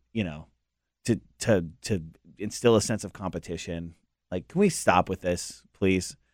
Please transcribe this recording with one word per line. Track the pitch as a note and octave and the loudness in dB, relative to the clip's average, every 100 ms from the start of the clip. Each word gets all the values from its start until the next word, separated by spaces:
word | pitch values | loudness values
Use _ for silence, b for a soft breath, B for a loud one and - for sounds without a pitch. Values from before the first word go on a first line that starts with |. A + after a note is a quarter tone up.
| _ | _
you | A2+ | -6
know, | F#2 D2+ D#2 _ _ _ _ _ | -6 -8 -16 _ _ _ _ _
to, | - A2+ - - | -2 -2 -4 -6
to, | - G2+ E2+ - | 2 2 0 -8
to | - G2+ D#2+ - _ - | -4 -4 -6 -18 _ -10
instill | G#2 - A#2+ A2 | -8 0 4 4
a | |
sense | - G#2+ | 4 -4
of | G2 | -8
competition. | - F#2+ E2+ - E2 - E2+ E2+ E2 _ _ - | -8 -8 -6 -8 -8 -6 -8 -8 -14 _ _ -8
Like, | F#2 - | -8 -4
can | E3+ | 2
we | G3+ | 2
stop | - - F2+ F2+ | 2 4 4 4
with | F#2 | 0
this, | F2+ F2 - - _ | -2 -2 -4 -14 _
please? | - G2 F#2 - - _ | 0 2 2 0 -10 _